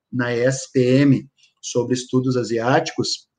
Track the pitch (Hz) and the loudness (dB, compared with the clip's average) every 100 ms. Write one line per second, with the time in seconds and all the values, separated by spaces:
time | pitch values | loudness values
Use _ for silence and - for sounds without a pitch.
0 | _ 123 120 120 127 135 - 135 123 131 | _ -4 -2 0 0 -2 -2 0 4 4
1 | 143 117 - _ _ _ - 123 120 127 | 4 2 0 _ _ _ -6 -4 -2 -4
2 | - 131 127 123 107 113 117 151 160 - | -2 -2 0 -2 -2 -2 0 0 0 -4
3 | 117 - _ | -6 -8 _